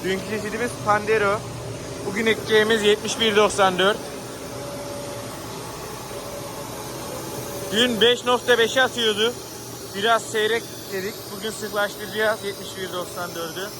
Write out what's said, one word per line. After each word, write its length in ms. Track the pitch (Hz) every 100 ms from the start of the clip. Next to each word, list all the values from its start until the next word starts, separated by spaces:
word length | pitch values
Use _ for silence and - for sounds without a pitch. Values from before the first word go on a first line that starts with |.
Dünkü 260 | 180 190 190
çeşidimiz 420 | 214 208 220 240 - 214
Pandero. 540 | 208 208 220 202 208 - - - - - - -
Bugün 200 | 196 226
ekeceğimiz 580 | 214 - 220 214 226
yetmiş 360 | 208 208 214 -
bir 160 | 226 202
doksan 420 | 208 190 190 180
dört. 200 | 190 220 - - - - - - - - - - - - - - - - - - - - - - - - - - - - - - - 170 - - - - -
Dün 300 | 196 247 226
beş 240 | 226 247 240
nokta 320 | 247 240 233
beşe 260 | 226 247
atıyordu. 500 | 254 240 220 208 226 240 - - - - - 190
Biraz 260 | 214 226
seyrek 420 | - 220 214 226 - - -
dedik. 200 | 196 190 208 - 202
Bugün 140 | 214
sıklaştıracağız 920 | 208 214 202 202 202 202 208 220 214
yetmiş 260 | 196 196 185 190
bir 160 | 190
doksan 420 | 180 170 180 175 170
dördü. 340 | 165 160 202